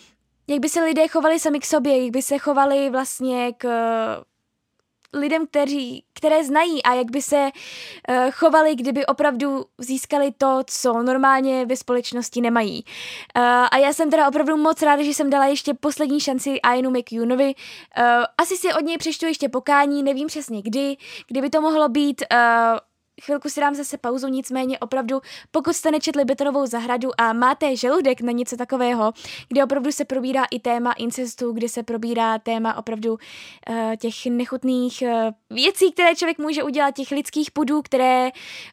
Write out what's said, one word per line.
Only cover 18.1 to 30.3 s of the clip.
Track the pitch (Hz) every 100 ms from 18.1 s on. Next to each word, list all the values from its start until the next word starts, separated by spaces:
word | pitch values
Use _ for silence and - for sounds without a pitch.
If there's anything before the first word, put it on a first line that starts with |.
| 240 240 -
asi | 339 370
si | 359
od | 320
něj | 311 330
přečtu | 320 302 330
ještě | 311 277
Pokání, | 247 247 285 285 285
nevím | 277 262 302
přesně | 311 277 220
kdy, | 208 233 277 277 - - -
kdyby | 254 277
to | 311
mohlo | 311 311 302
být, | 247 285 262 -
eh, | 240 233 233 233 220 - _ _ _
chvilku | - 285 294
si | 294
dám | 285
zase | 285 285 226
pauzu, | 240 254 269
nicméně | 262 262 262 254 262
opravdu, | 233 262 233 269 - - -
pokud | 311 302 339
jste | 311
nečetli | 302 320 285
Betonovou | 262 277 277 269 269
zahradu | 233 233 247 254 -
a | 233
máte | 226 247 294 302 254
žaludek | 247 320 269 247
na | 240
něco | 240 247 240
takového, | 247 262 247 240 214 - - - -
kde | 247
opravdu | 269 277 262
se | 294
probírá | 285 262 254